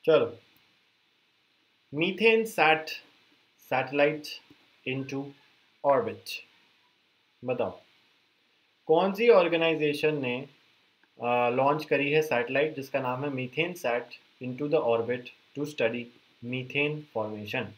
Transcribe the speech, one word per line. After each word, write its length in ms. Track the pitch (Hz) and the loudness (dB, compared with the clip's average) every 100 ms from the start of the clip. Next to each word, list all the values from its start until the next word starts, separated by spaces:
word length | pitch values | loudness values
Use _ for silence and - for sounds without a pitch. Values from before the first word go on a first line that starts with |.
| - | 4
चलो, 320 | 151 117 - _ _ _ _ _ _ _ _ _ _ _ _ _ _ _ | 4 4 -6 _ _ _ _ _ _ _ _ _ _ _ _ _ _ _
मीथेन 520 | 143 175 190 220 226 220 | -4 -4 2 4 4 0
सैट 440 | - 156 156 - - - _ _ _ _ _ | 2 4 4 0 -12 -16 _ _ _ _ _
सैटेलाइट 680 | _ 131 127 143 147 151 - - _ - _ _ - | _ -2 -2 2 2 0 -10 -16 _ -20 _ _ -8
into 380 | 131 135 139 143 139 _ _ _ _ | -6 -6 -8 -10 -16 _ _ _ _
orbit, 520 | 143 131 - - - - - _ _ _ _ _ _ _ _ _ | 2 2 0 -8 -12 -14 -16 _ _ _ _ _ _ _ _ _
बताओ 380 | 123 120 101 - _ _ _ _ _ _ _ _ _ _ - | -6 -2 -2 -6 _ _ _ _ _ _ _ _ _ _ 2
कौन 280 | 160 190 | 4 4
सी 160 | 196 240 | 4 6
ऑर्गेनाइजेशन 920 | 202 170 165 165 156 151 147 156 151 | 8 6 2 2 2 0 2 0 0
ने, 160 | 127 123 139 _ _ _ _ _ _ _ | -4 -6 -8 _ _ _ _ _ _ _
अ, 300 | 120 123 120 | 0 2 2
लॉन्च 360 | 123 139 151 - | 2 2 0 0
करी 260 | 143 143 | 0 2
है 100 | 156 | 0
सैटेलाइट 540 | 156 123 120 131 156 120 | 2 -2 0 0 0 -4
जिसका 240 | 135 139 | -6 -4
नाम 220 | 127 127 | -4 -4
है 60 | 147 | -4
मीथेन 440 | 131 127 147 170 | -6 -6 -4 -4
सैट 360 | 175 127 120 123 - _ _ | -4 -2 -2 -6 -20 _ _
into 260 | 127 127 147 | -12 -6 -2
the 120 | 156 117 | 0 2
orbit 420 | 117 113 123 - - _ 139 | 0 0 -6 -8 -20 _ -10
to 80 | 147 | -10
study 380 | - 113 120 120 - _ _ 120 | -2 -2 -2 -10 -18 _ _ -10
methane 520 | 127 127 143 147 151 151 113 | -8 -6 -4 -2 -4 -8 -6
formation? 480 | 107 107 104 131 101 | -6 -8 -8 -8 -8